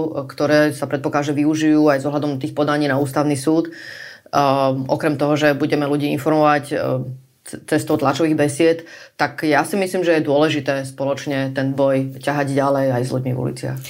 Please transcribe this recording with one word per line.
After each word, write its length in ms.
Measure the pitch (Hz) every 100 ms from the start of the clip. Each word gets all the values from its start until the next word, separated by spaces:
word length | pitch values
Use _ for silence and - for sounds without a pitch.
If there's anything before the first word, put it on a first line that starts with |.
| 160
e, 160 | 147 135
ktoré 400 | - 147 151 151
sa 160 | 139 131
predpokladá, 480 | 143 139 143 143
že 20 | 147
využijú 540 | 147 156 156 151 151
aj 80 | 135
s 80 | 143
ohľadom 320 | 147 147 135
tých 160 | 147
podaní 320 | - 147 147 143
na 100 | 135
ústavný 380 | 135 151 147
súd. 400 | 135 156 160 160 - - - - - -
Ehm, 560 | 147 139 135 135 135 131
okrem 320 | 143 160 139
toho, 160 | 147
že 160 | 147 151
budeme 320 | 135 151 147
ľudí 300 | 143 147 147
informovať, 500 | 147 156 156 151 147 131
e, 60 | 156 135 131 131 - _ _
c-, 160 | - - -
cestou 320 | 156 156 151
tlačových 400 | 135 143 160 151
besied, 380 | 147 - 165 165 - - - -
tak 240 | 143 -
ja 240 | 156 143 156
si 80 | 202
myslím, 240 | 185 185
že 160 | 170 156
je 80 |
dôležité 560 | 147 143 156 151 135 135
spoločne 720 | 135 - 139 135 151 135 135
ten 240 | 135 135 135
boj 400 | 139 135 135 135
ťahať 400 | - 147 139 139
ďalej 300 | 139 139 135
aj 140 | 123
s 60 | 131
ľuďmi 200 | 131 127 127
v 20 |
uliciach. 400 | 135 131 131 131 -